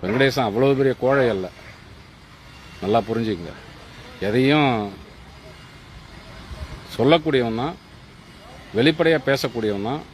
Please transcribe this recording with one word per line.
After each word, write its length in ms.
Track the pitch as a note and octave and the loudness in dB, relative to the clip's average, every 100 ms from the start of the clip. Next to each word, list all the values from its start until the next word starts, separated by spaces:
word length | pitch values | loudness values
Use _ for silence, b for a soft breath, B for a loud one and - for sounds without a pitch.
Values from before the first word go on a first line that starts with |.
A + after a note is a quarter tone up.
வெங்கடேசன் 460 | F#2 A#2 C3+ C3 A#2 | -2 2 2 2 0
அவ்வளவு 300 | G2+ C3+ C3+ | 2 2 4
பெரிய 140 | C3+ B2 | 2 2
கோழை 240 | B2 C#3 B2 | 2 4 2
அல்ல, 120 | G2+ F2+ - - - - - - - - - - - - - | 0 -4 -12 -20 -20 -20 -20 -20 -20 -20 -20 -20 -20 -20 -8
நல்லா 180 | F#2 A2+ G2+ | 0 0 0
புரிஞ்சுக்கங்க. 460 | A2+ A2+ F#2 E2 - - - - - - - F#2+ | -4 -2 -4 -8 -16 -18 -20 -20 -20 -20 -6 -2
எதையும் 420 | A#2 C3 D3+ C#3+ A#2 G2+ G2 - - - - - - - - - - - - - - - - - - - - | 2 4 4 4 0 -4 -10 -18 -20 -20 -20 -20 -20 -20 -20 -20 -20 -20 -20 -20 -18 -16 -14 -12 -14 -14 0
சொல்லக்கூடியவன் 640 | A#2+ E3 D#3 C3+ A#2 A2+ | 4 4 4 2 0 -2
தான், 120 | C#3 F#3 - - - - - - - - - G#2 | -4 -8 -18 -20 -20 -20 -20 -20 -20 -20 -6 2
வெளிப்படையா 400 | C#3 D#3+ D#3+ D#3 C#3 | 2 4 2 2 2
பேசக்கூடியவன் 600 | C3+ C3+ A#2 G#2+ G2+ G#2 | 0 0 -2 -2 -2 -4
தான். 120 | D3 - | -6 -8